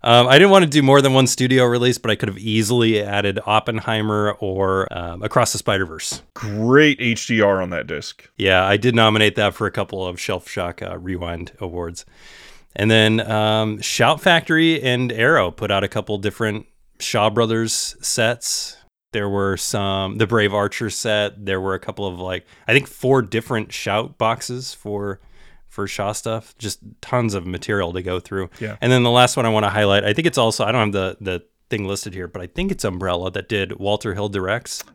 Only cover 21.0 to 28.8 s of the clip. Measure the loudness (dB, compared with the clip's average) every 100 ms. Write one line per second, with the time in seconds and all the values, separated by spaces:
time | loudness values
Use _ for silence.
21 | -2 -2 -2 -6 -6 -4 -2 -6 -8 -8
22 | -8 -8 -8 -8 _ _ 0 0 0 -6
23 | 2 2 2 -4 -2 -6 -6 -8 -4 -2
24 | -4 -2 -2 -2 -6 -10 -12 -14 -10 -6
25 | -6 -8 -14 -20 -20 -20 -16 -8 -6 -4
26 | -4 -4 -6 -8 -8 _ -10 -10 -14 -20
27 | -4 -2 0 -2 -6 -8 -4 -2 -2 -4
28 | -6 -6 -6 -6 -6 -8 -12 -4